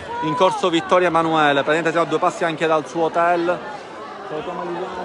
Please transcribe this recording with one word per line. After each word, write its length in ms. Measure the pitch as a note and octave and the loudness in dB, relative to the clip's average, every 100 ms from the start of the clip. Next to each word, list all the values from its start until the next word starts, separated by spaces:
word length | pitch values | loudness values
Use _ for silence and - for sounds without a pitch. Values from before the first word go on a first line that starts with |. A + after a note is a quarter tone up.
| - - | -6 -4
in 120 | D#3 D3+ | -2 2
corso 340 | F#3+ - F#3 | 2 2 0
Vittorio 380 | E3 - F3+ F3 | 0 4 4 4
Emanuele, 560 | E3 E3 D#3+ D3 C#3 | 2 2 4 4 4
praticamente 280 | C3+ D#3 D#3+ | 2 2 2
siamo 140 | E3 D#3 | 0 0
a 40 | |
due 100 | D#3 | 2
passi 260 | F3 - E3+ | 0 0 -2
anche 200 | D#3 D#3+ | 0 0
dal 220 | D#3 D3 | 0 0
suo 180 | E3 D#3+ | -2 0
hotel. 540 | E3+ E3+ F3 E3+ F3 - - - - - - - | 2 2 2 0 -2 -6 -12 -14 -14 -14 -14 -10
Salutiamo 340 | D3+ F3 F3+ | -8 -8 -8
Liliana, 220 | F3 F3 F3+ - | -8 -6 -8 -8